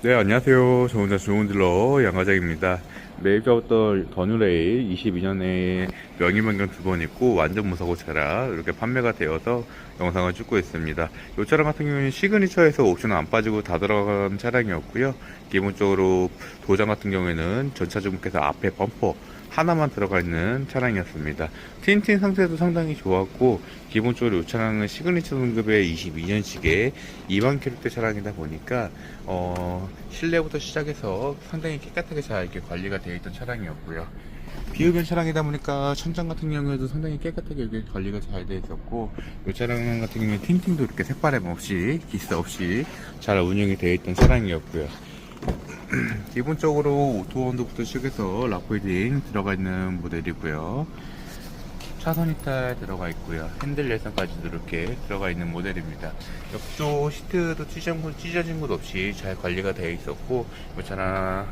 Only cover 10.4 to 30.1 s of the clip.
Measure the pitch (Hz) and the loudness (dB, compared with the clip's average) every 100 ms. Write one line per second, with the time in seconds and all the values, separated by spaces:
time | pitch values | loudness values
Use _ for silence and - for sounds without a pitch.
10.4 | - 107 85 85 80 78 82 - - - | 0 0 0 -4 -4 -2 -4 -6 -10 -6
11.4 | 104 151 151 151 147 143 135 135 196 214 | 2 4 4 2 0 0 0 0 2 4
12.4 | 190 180 160 143 117 85 113 92 78 113 | 4 8 6 8 4 6 2 2 4 2
13.4 | 110 107 101 85 98 104 101 101 98 98 | 2 0 0 0 2 2 2 2 0 0
14.4 | 120 123 110 85 - 110 135 131 - - | 0 0 0 -2 -4 -2 -2 -2 -12 -16
15.4 | - 95 101 95 101 95 95 92 90 - | -2 4 4 4 4 6 6 6 4 -2
16.4 | - - - 98 107 104 101 95 90 82 | -16 -10 2 4 4 2 0 0 0 0
17.4 | 82 110 139 - 87 107 98 92 92 90 | 0 0 -2 -2 -2 0 -2 -2 -2 2
18.4 | 73 - 98 - 101 - 110 - - - | 2 0 -2 0 -4 0 0 0 -8 -16
19.4 | - - 165 165 147 - 101 95 87 82 | -6 0 2 4 2 0 2 2 2 0
20.4 | 90 127 135 131 127 101 87 80 76 73 | 0 -2 -2 0 0 0 -2 -4 -6 -4
21.4 | 80 - - - - 208 208 202 202 196 | -6 -6 -16 -4 4 4 6 4 4 2
22.4 | 180 160 175 170 160 151 95 92 95 - | 2 4 2 2 0 -2 2 2 2 4
23.4 | 127 98 - - - 110 117 120 120 92 | 4 4 -4 -16 -2 2 2 2 2 2
24.4 | 82 117 110 107 104 - 160 175 165 135 | 0 -2 0 0 -2 -2 0 0 0 0
25.4 | 123 113 107 107 90 82 92 80 85 104 | 0 2 4 4 4 0 -4 -4 0 0
26.4 | 98 - 80 87 123 - - - - 95 | -2 -2 2 4 2 -2 -14 -14 0 2
27.4 | 123 143 135 120 120 120 113 104 101 95 | 4 2 -2 -4 -6 -2 -2 -2 -6 -6
28.4 | 78 80 - 123 104 - - - - 92 | -8 -8 -4 -2 -2 -8 -14 -12 -4 -2
29.4 | 90 90 90 90 95 - - | -2 -2 -2 -4 -6 -10 -12